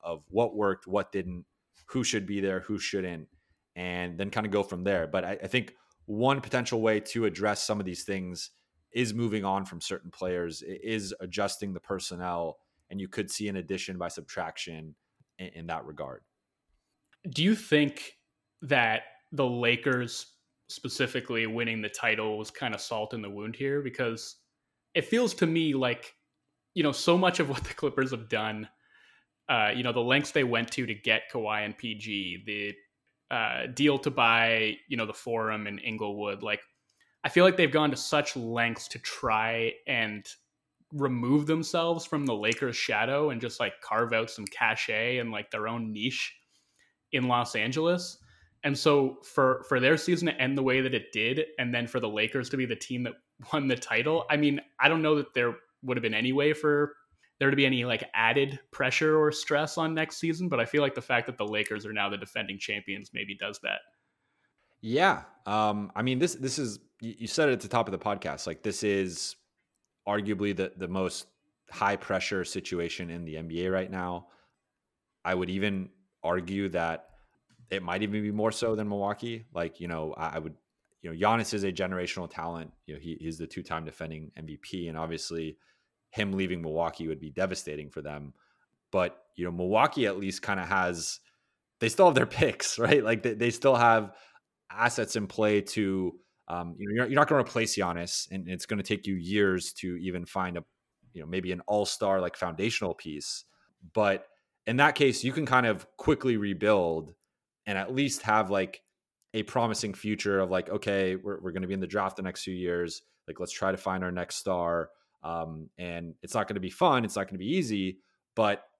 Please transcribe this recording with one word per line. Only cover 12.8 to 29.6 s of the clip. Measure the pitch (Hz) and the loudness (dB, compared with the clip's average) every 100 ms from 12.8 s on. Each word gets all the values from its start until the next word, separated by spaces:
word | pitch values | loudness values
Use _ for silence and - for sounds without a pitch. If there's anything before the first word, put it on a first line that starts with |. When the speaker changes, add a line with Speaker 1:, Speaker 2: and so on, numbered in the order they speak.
| _ | _
Speaker 1:
and | 98 | -10
you | 92 | -6
could | - 98 | -6 -6
see | - 104 | -4 -4
an | 95 | -4
addition | 82 95 - 92 | -4 -6 -6 -6
by | 87 | -6
subtraction | - 76 - 82 - 87 80 78 - _ _ _ - | -8 -10 -8 -8 -8 -10 -12 -14 -18 _ _ _ -16
in, | 92 | -14
in | 82 82 | -12 -8
that | 80 64 | -8 -8
regard. | 76 67 58 _ _ _ _ _ _ _ _ _ _ 175 | -10 -10 -12 _ _ _ _ _ _ _ _ _ _ -8
Speaker 2:
Do | 151 | 0
you | 180 | 2
think | 214 - 151 147 - - - _ _ _ _ | 0 2 4 4 0 -14 -18 _ _ _ _
that | 139 135 113 110 - - _ | 0 2 4 0 -4 -18 _
the | 143 127 | 0 0
Lakers | 120 120 120 139 123 120 - - _ _ _ - | 2 2 4 2 0 -2 -8 -12 _ _ _ -16
specifically | - 127 - 127 127 120 117 110 | -12 -8 -2 0 -2 -2 -2 0
winning | 117 117 113 | -2 -2 -2
the | 107 | -4
title | - 117 107 110 107 | -2 0 2 0 -2
was | 107 | -6
kinda | - 123 104 | -6 -4 -4
salt | - 110 107 | -4 -4 -4
in | 117 | -6
the | 101 | -8
wound | 101 110 123 | -8 -8 -4
here? | 139 143 | -2 -2
Because | 135 127 120 113 - - _ _ _ _ _ 165 | -4 -4 -4 -4 -10 -16 _ _ _ _ _ -2
it | - | 2
feels | 233 240 - | 2 2 2
to | 165 | 2
me | 165 160 135 | 4 2 2
like, | 123 - - - _ _ _ _ _ | 2 0 -8 -20 _ _ _ _ _
you | 175 | 0
know, | 151 | 0
so | - - 180 | 4 6 6
much | 185 175 | 6 4
of | 143 | 0
what | 131 | 0
the | - - | -4 -2
Clippers | 143 - 131 | -2 0 0
have | 120 113 | -2 -2
done, | 110 110 107 110 _ _ _ _ _ _ _ - | -2 -2 -4 -8 _ _ _ _ _ _ _ 0
uh, | 120 | 2